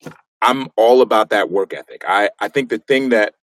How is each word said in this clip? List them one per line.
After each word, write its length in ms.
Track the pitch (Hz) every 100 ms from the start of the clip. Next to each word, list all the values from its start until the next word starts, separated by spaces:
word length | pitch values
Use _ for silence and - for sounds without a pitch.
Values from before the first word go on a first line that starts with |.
| - - _ -
I'm 280 | 113 131 127 -
all 260 | 113 127
about 280 | 120 110 107
that 220 | 104 95
work 220 | 92 95
ethic. 300 | - - - -
I, 240 | 95 104 -
I 80 | 104
think 220 | 143 127
the 100 | 113
thing 300 | - 135 135
that 260 | 117 104 -